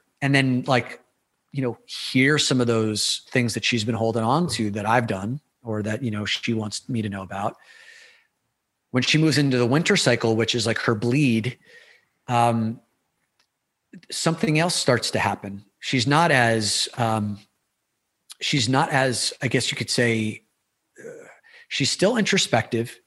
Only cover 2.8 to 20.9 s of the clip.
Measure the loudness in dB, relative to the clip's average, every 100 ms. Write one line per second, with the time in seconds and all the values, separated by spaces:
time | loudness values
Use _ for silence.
2.8 | 0 -2 -4 -4 -2 0 0 -2 -2 -2
3.8 | -2 0 0 0 0 0 0 -2 -4 -4
4.8 | 0 2 2 -2 -4 -8 -12 _ -8 -4
5.8 | -4 -4 -4 -4 -4 -4 -4 -4 -4 -8
6.8 | -6 -4 -4 -8 -8 -6 -6 -8 -20 -20
7.8 | -20 -20 -20 _ _ _ _ _ _ _
8.8 | _ -2 2 2 2 2 2 2 2 2
9.8 | 2 2 2 2 2 2 0 0 -2 0
10.8 | 0 0 2 2 4 2 -2 -8 _ -20
11.8 | -20 _ _ _ -2 2 2 2 -2 -6
12.8 | _ _ _ _ _ _ _ _ _ _
13.8 | _ -20 -12 -2 -2 0 0 2 2 0
14.8 | 2 2 0 -2 -2 -2 -8 -12 -16 _
15.8 | -4 -2 2 4 4 4 4 2 0 -2
16.8 | -4 -2 -2 0 -4 -8 -14 _ _ _
17.8 | _ _ _ _ _ -8 -2 0 2 2
18.8 | 2 2 0 0 -4 -4 -2 -2 -2 -6
19.8 | -4 0 0 0 -2 -8 _ _ _ _
20.8 | _